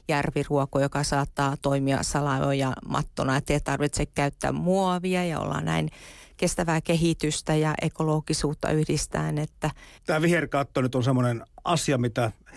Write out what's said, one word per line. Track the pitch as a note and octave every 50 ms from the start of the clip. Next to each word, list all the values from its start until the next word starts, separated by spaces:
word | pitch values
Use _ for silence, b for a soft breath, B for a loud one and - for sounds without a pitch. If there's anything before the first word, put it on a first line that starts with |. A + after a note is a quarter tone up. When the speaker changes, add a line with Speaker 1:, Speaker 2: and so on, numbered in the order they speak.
| B -
Speaker 1:
järviruoko, | D#3 C#3+ C#3+ C#3+ C3 D3 C#3 - D3 C#3 C3+ - - C#3
joka | C#3 C#3 - D3 D3
saattaa | - D3 C#3 C#3 - - - C#3+ C#3 C#3+ - -
toimia | C#3 C#3 C#3 C3+ C3+ C3+ - -
salaojamattona, | - - C#3+ C#3+ C#3+ C3+ C3+ C#3+ C#3 C#3 C3+ C3+ C3 - - - - C3+ C3+ D#3 - - - C3+ C3+ C3
ettei | C#3 - - C#3+ D3
tarvitse | - - C#3 C3+ D3 D3 - - D3+
käyttää | - - - C#3+ C#3+ - - - C3+ C3+
muovia | D3 E3 F3 F#3 G3 F#3+ F#3 F3+ F3+ F3 F#3 F3+ F3+ F3+
ja | E3+ D#3 -
ollaan | - D3 D3+ D3 D#3+
näin | D#3 D#3+ D#3+ D#3 D#3 B B B B B B B B B -
kestävää | F#3 F3 - - F3 E3 D#3+ D#3+
kehitystä | - - E3+ D#3+ E3 E3+ D#3+ - - D3+ D3+ - - - D#3
ja | D#3 D#3 D#3 D3 - -
ekologisuutta | D#3+ - - D#3+ D#3 D3+ D#3 - - D#3+ - - C#3+ D#3 - - -
yhdistäen, | F#3+ - D#3 - D#3 D3+ - - - - D#3 D#3 D3+ D3
että | D#3 D#3 - - - D3+ B B B B B B B
Speaker 2:
Tää | - D#3+ D#3 D#3+
viherkatto | E3+ F3 E3 D3+ C3 - C#3 C#3 - - C#3
nyt | B2+ B2+ B2+
on | B2+ A#2+
semmoinen | C3+ C3 B2 B2 B2 A#2 A#2 - - - - -
asia, | - F3 D#3 - - C#3+ B2+
mitä | A#2+ A#2+ - B2+ A#2 A2 - - - - -